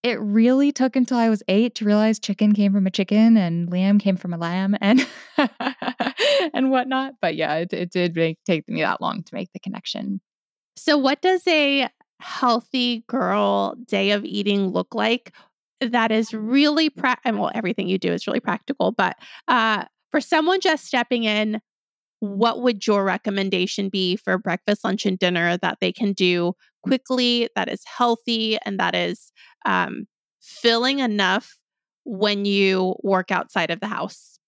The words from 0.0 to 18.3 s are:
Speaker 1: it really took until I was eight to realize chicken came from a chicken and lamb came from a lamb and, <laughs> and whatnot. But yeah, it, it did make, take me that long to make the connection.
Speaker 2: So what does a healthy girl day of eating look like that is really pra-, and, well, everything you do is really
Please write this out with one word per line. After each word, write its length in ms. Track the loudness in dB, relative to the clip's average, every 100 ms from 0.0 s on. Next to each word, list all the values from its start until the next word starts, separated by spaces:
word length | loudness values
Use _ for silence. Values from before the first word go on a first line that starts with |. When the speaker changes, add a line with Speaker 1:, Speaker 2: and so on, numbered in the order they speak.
Speaker 1:
it 160 | -2 -4
really 500 | 0 4 4 4 2
took 240 | 2 0 2
until 220 | 0 2
I 120 | 2
was 140 | 2 2
eight 280 | 2 2 0
to 100 | 2
realize 340 | 4 4 0
chicken 340 | -2 2 4
came 180 | 4 4
from 160 | 4 2
a 40 |
chicken 440 | 0 2 4 6 6
and 360 | 4 -2 -2
lamb 280 | 0 4 4
came 180 | 2 -2
from 160 | -2
a 40 | -4
lamb 380 | -4 -2 0 0
and, 260 | 4 4 2 -8 -6 0
<laughs> 1160 | 0 _ -6 -4 -8 -4 -6 0 2 2 2
and 180 | 0 2
whatnot. 440 | 2 0 -2 -4 -4
But 140 | -4 -2
yeah, 200 | -2 -2
it, 180 | -2
it 180 | -4 -4
did 240 | 0 0 2
make, 240 | -2 -2 -2
take 220 | -2 -2
me 140 | -2
that 200 | -2 -2
long 220 | -4 -6
to 120 | -8 -10
make 160 | -12
the 60 | -12
connection. 600 | -12 -12 -10 -10 -6 -8 _ _ _ _ _ -8
Speaker 2:
So 220 | 0 2
what 240 | 2 0
does 240 | 0 2 2
a 420 | 2 2 0 -2 _ _ _
healthy 840 | -14 -2 0 0 -2 -2 -2 -2 -6
girl 680 | -4 0 0 0 0 -2 -6 -6
day 260 | -2 0
of 140 | 0 -2
eating 420 | -4 0 0 0
look 260 | -2 -4 -2
like 380 | -2 -2 -6 -20 _ _ _ _
that 300 | -2 0 2
is 220 | 0 -2
really 560 | -6 0 2 4 2 0
pra-, 280 | 0 -2 -2 -2
and, 140 | -2
well, 120 | -2
everything 340 | -2 -4 -4 -2
you 100 | -2
do 140 | -2
is 160 | -4
really 120 | -2